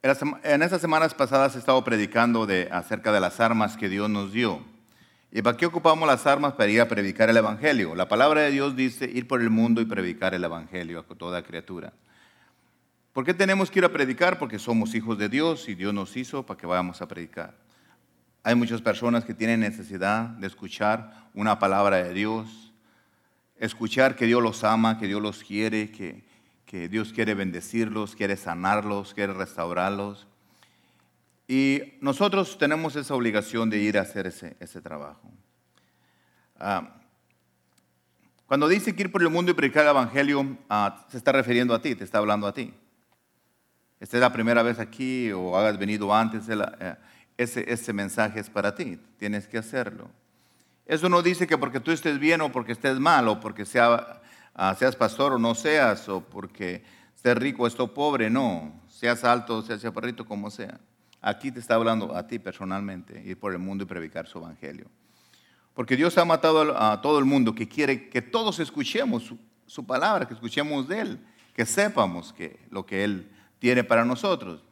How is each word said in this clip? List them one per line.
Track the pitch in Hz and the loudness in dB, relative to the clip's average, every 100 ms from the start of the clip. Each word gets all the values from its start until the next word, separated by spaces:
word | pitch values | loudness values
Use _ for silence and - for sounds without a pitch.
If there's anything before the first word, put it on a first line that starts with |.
| 135 | 2
En | |
las | 135 | 2
sema-, | 143 147 | 0 -4
en | 151 147 | 2 4
estas | 170 180 | 4 2
semanas | 165 156 160 | 2 2 2
pasadas | - 131 135 135 123 | 2 2 4 2 0
he | |
estado | 117 131 | 2 2
predicando | 120 113 101 117 117 117 107 | 4 0 2 4 4 4 2
de, | 92 87 | 0 0
acerca | 90 90 107 110 | -4 -4 -4 2
de | 104 | 2
las | 90 - | 2 2
armas | 113 113 107 110 | 2 2 0 -2
que | 101 | -4
Dios | 98 104 | -2 -2
nos | 104 98 | -2 -4
dio. | 107 117 82 - - _ _ _ _ _ | -2 -2 -2 -8 -20 _ _ _ _ _
¿Y | 107 | -2
para | 113 120 | 0 2
qué | 170 | 0
ocupamos | 170 160 160 160 | 2 2 4 4
las | 131 147 | 4 4
armas? | 143 143 135 | 4 2 2
Para | 104 | 4
ir | 110 | 6
a | 117 | 4
predicar | 104 98 - 110 | 2 -2 2 6
el | 113 | 6
evangelio. | 107 107 151 135 87 85 | 4 0 2 2 0 -2
La | 92 | 0
palabra | 107 139 151 | 4 6 6
de | 151 | 2
Dios | 139 139 127 | 2 -2 0
dice, | 131 110 127 | -2 -2 -6
"Ir | 120 120 | -6 -2
por | 131 | 0
el | 117 | 2
mundo | 110 117 117 | 4 4 2
y | 113 | 0
predicar | 104 90 85 95 | -2 -4 -2 -2
el | 92 | -2
evangelio | 87 85 78 90 85 85 | -4 -6 -10 -12 -10 -12
a | - 76 | -14 -14
toda | 87 87 | -8 -8
criatura". | 82 85 - 90 78 _ _ _ _ _ _ _ _ _ _ _ _ | -10 -14 -12 -14 -14 _ _ _ _ _ _ _ _ _ _ _ _
¿Por | - | -6
qué | 131 | -4
tenemos | 170 190 190 190 | 0 2 2 2
que | 190 | 4
ir | 175 | 2
a | |
predicar? | 160 131 120 175 185 | 2 0 2 2 2
Porque | 135 110 | -6 -6
somos | 117 113 110 | -2 0 0
hijos | 110 110 107 | -4 -4 -4
de | 104 | -2
Dios | 127 160 156 - | 0 0 -2 -8
y | |
Dios | 92 95 | -6 -4
nos | 101 95 127 | -4 -6 -10
hizo | 127 143 131 | -8 -10 -10
para | 95 | -12
que | 87 | -2
vayamos | 90 87 87 | -2 -2 -8
a | 85 | -14
predicar. | 85 85 - 82 - _ _ _ _ _ _ _ _ | -12 -14 -14 -16 -16 _ _ _ _ _ _ _ _
Hay | - 120 | 0 2
muchas | 117 113 | 0 -2
personas | 113 104 120 117 | -2 0 0 0
que | 117 | -2
tienen | 107 110 117 | -4 0 0
necesidad | 107 110 90 98 95 107 117 | 0 -4 -12 -4 0 0 -2
de | 117 95 | -8 -10
escuchar | - 95 - 104 113 113 - - | -10 -16 -2 0 0 -4 -20 -18
una | - 107 101 | -4 0 2
palabra | 98 95 101 95 | 2 4 4 4
de | 90 | 0
Dios, | 92 107 113 110 - - _ _ _ _ _ _ _ _ _ | -2 -2 -4 -8 -16 -20 _ _ _ _ _ _ _ _ _
escuchar | 110 - 113 127 131 - | -8 -4 -4 4 4 4
que | 117 | 4
Dios | 120 | 4
los | 117 110 107 | 2 0 2
ama, | 110 113 110 | 4 4 2
que | 104 | -2
Dios | 104 | -2
los | 107 98 - | -4 -8 -8
quiere, | 101 110 107 107 | -2 -2 -2 -4
que, | 107 92 - _ _ _ _ _ | -8 -12 -12 _ _ _ _ _
que | 95 85 | -12 -6
Dios | 107 110 | -4 -4
quiere | 117 110 101 | -2 -2 0
bendecirlos, | 95 87 - 117 110 107 104 - | -2 -6 -6 -2 -2 -4 -8 -4
quiere | 101 98 | -4 -4
sanarlos, | 92 85 92 104 104 101 101 | -6 -4 0 0 0 -4 -6
quiere | - 101 | -4 -4
restaurarlos. | 95 95 - 85 87 92 101 101 101 - _ _ _ _ _ _ _ _ _ _ _ _ | -4 -8 -6 -4 -2 -2 -2 -6 -10 -20 _ _ _ _ _ _ _ _ _ _ _ _
Y | 131 135 139 139 - | 0 2 0 -4 -8
nosotros | 139 135 202 196 185 - | -4 0 0 2 -2 0
tenemos | 143 156 160 143 | 0 0 -4 -6
esa | 139 | -4
obligación | 139 117 107 104 117 113 | 0 0 0 -2 -2 0
de | 107 | 2
ir | 104 104 | 2 0
a | |
hacer | 95 104 92 | -2 -6 -8
ese, | - 87 - | -10 -18 -16
ese | 87 92 | -18 -16
trabajo. | 82 76 73 76 - - _ _ _ _ _ _ _ _ _ _ _ _ | -14 -14 -14 -18 -20 -20 _ _ _ _ _ _ _ _ _ _ _ _
Ah, | 95 95 78 - _ _ _ _ _ _ _ _ _ _ _ _ _ _ _ | -4 -4 -4 -18 _ _ _ _ _ _ _ _ _ _ _ _ _ _ _
cuando | 139 151 | 2 4
dice | 196 202 175 | 2 0 -4
que | |
ir | 190 | -2
por | 190 | 2
el | 170 | 2
mundo | 165 180 | 2 2
y | |
predicar | 180 139 151 | 2 2 4
el | 151 | 6
evangelio, | 139 120 131 143 143 139 127 - | 6 2 0 2 2 -2 -6 -2
ah, | 104 101 - - | 0 0 -2 -16
se | 127 | -2
está | 139 | 2
refiriendo | 139 123 120 123 117 | 2 4 2 2 0
a | |
ti, | 151 | -2
te | 107 95 | -6 -2
está | 107 | 0
hablando | 104 104 101 | 2 0 -2
a | |
ti. | 101 120 - _ _ _ _ _ _ _ _ _ _ _ _ | -6 -12 -14 _ _ _ _ _ _ _ _ _ _ _ _
Esta | 107 120 | -4 2
es | |
la | 123 | 2
primera | 123 113 120 | 2 2 4
vez | 117 113 | 2 -2
aquí | 110 - 131 127 120 | -8 -8 -6 -4 -4
o | 95 90 90 | -4 0 2
hayas | 107 101 | 2 0
venido | 101 107 101 | -4 -4 2
antes, | 107 113 110 110 | 2 2 -4 -6
el, | 107 104 - | -4 -4 -6
eh, | 92 - _ _ _ - | -12 -12 _ _ _ -6
ese, | 120 120 - | -6 -4 -6
ese | 117 - | -6 -4
mensaje | 104 98 - 107 107 | -6 -6 -2 -2 -2
es | 101 | -8
para | 104 101 | -4 -4
ti, | 104 151 85 _ _ | -4 -10 -10 _ _
tienes | 104 104 101 | -6 -6 -6
que | 117 | -10
hacerlo. | 110 135 110 - - _ _ _ _ _ _ _ - | -6 -6 -6 -10 -20 _ _ _ _ _ _ _ -4
Eso | 156 180 | 0 4
no | 175 | 4
dice | 175 180 175 | 4 0 0
que | 151 | 0
porque | 131 127 | 0 -4
tú | 120 | -2
estés | 165 170 139 | -2 0 0
bien | 151 165 | 2 2
o | 151 | 0
porque | 127 113 | -2 -6
estés | 117 139 131 | -2 -2 2
mal | 147 156 117 | 4 6 4
o | 104 | 0
porque | 107 104 101 | -4 -10 -2
sea, | 127 120 117 - - - - - | 4 6 4 0 -18 -20 -20 -20
ah, | - 95 95 | -2 -2 2
seas | 131 127 | 0 2
pastor | 110 - 139 | -2 2 0
o | 127 | 2
no | 117 117 | 0 0
seas | 156 151 127 101 - | 0 4 4 2 -4
o | 95 | -8
porque | - 98 95 - 92 90 - - _ _ | -8 -16 -16 -10 -10 -10 -14 -20 _ _
estés | 127 117 | 0 2
rico | 135 117 | 0 -2
o | 120 | -2
estés | 113 123 | -2 -6
pobre, | - 147 139 110 | -2 -2 0 0
no. | 120 127 87 78 - _ | 0 0 -4 -8 -18 _
Seas | - 120 120 | -4 -2 0
alto, | 123 120 110 113 | 2 2 0 -6
seas | 110 107 | -6 -8
chaparrito, | 113 104 120 113 110 | -8 -8 -8 -10 -10
como | 104 104 | -10 -10
sea. | - 104 - _ _ _ _ 110 | -12 -14 -14 _ _ _ _ -6
Aquí | 104 135 | -4 -6
te | 123 | -10
está | 117 113 | 2 2
hablando | 113 113 90 80 | 4 0 -2 -6
a | - | -8
ti | 117 | -10
personalmente, | 98 - 95 95 98 92 85 - - | -10 -12 -8 -8 -8 -12 -16 -18 -14
ir | 92 | -10
por | 104 | -6
el | 90 | -6
mundo | 92 98 95 | -6 -6 -8
y | |
predicar | 87 80 82 82 | -10 -10 -12 -12
su | - | -14
evangelio. | 82 78 71 71 - _ _ _ _ _ _ _ _ | -16 -16 -16 -16 -20 _ _ _ _ _ _ _ _
Porque | - 120 131 | -8 -2 2
Dios | 165 170 | 4 4
ha | 170 | 4
matado | 160 165 160 151 135 | 4 6 4 4 4
a, | 107 | 2
a | 107 | 2
todo | 143 151 | 2 4
el | |
mundo | 135 139 117 117 | 4 4 2 0
que | 110 | -6
quiere | - 143 131 - | -2 0 0 -2
que | 127 | -6
todos | 120 226 220 170 | -2 -2 -2 -4
escuchemos | 160 147 135 214 277 117 | -6 -6 -4 -2 -2 -2
su, | - 117 _ _ _ | -6 -18 _ _ _
su | - 113 | -16 -6
palabra, | 127 175 202 131 | -2 0 0 -2
que | |
escuchemos | 113 117 147 147 143 131 | -8 -6 -4 -2 -4 -4
de | 202 | -4
Él, | 131 - - _ _ | -6 -8 -16 _ _
que | - 185 | -4 -2
sepamos | - 208 208 98 87 85 | 2 0 2 0 0 -12
que, | - 82 - - | -14 -14 -14 -12
lo | 95 92 | -12 -6
que | 98 104 | -2 -2
Él | 98 87 - _ _ | -2 -8 -20 _ _
tiene | 123 123 117 | 2 4 4
para | 117 | 4
nosotros. | 120 123 202 170 104 80 _ | 4 0 -2 -2 -4 -14 _